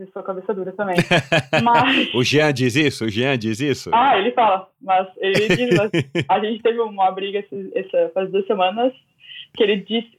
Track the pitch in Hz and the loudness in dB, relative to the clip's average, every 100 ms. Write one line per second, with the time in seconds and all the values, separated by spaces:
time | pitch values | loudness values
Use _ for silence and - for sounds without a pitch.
0 | 190 196 190 185 190 190 185 185 202 175 | -12 -12 -8 -8 -6 -6 -6 -6 -2 -2
1 | - 175 - 160 - 156 233 233 269 269 | 2 0 2 -2 0 0 4 4 4 0
2 | - 123 123 147 151 127 127 131 147 - | 0 -2 2 2 2 2 0 2 0 0
3 | 113 107 135 131 110 107 143 127 - 233 | -4 -2 0 0 -2 -2 -2 -4 0 2
4 | 277 202 226 247 214 190 - _ 190 185 | 4 2 0 2 2 2 -4 _ 0 0
5 | 190 - 196 196 214 180 247 180 208 165 | 0 -4 0 0 2 2 2 2 2 -2
6 | - 175 143 196 214 226 233 233 214 202 | -2 -4 0 0 0 -2 -2 0 -4 0
7 | 190 190 196 202 202 202 190 190 190 175 | 0 0 -6 -6 -8 -12 -8 -8 -2 0
8 | 165 190 190 190 202 196 185 220 254 - | 0 -2 -2 -2 0 0 0 2 -2 -2
9 | _ _ - - - - 208 202 196 226 | _ _ -20 -20 -18 0 0 0 -2 -6
10 | 226 | -6